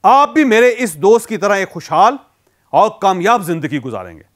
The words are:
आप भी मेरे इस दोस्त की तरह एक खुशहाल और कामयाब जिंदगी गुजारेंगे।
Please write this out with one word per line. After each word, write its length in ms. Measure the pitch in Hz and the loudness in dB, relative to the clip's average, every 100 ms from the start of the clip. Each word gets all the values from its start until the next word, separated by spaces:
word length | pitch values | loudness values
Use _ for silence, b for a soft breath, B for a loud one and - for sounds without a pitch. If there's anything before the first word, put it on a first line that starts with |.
आप 240 | 190 262 285 | 4 2 2
भी 160 | 285 285 | 0 2
मेरे 240 | 220 247 | 4 2
इस 260 | 233 240 156 | 0 -6 -2
दोस्त 300 | 185 226 - | 2 2 0
की 80 | 214 | -6
तरह 180 | 202 196 | -2 -2
एक 120 | 185 | -2
खुशहाल 500 | 170 - 160 208 277 _ _ _ _ _ | -10 -4 2 2 0 _ _ _ _ _
और 260 | - 214 214 | 0 0 0
कामयाब 420 | 196 185 180 240 | -2 -2 0 -2
जिंदगी 340 | 175 165 151 147 | -2 -6 -6 -8
गुजारेंगे। 440 | 127 110 92 80 _ | -8 -12 -14 -20 _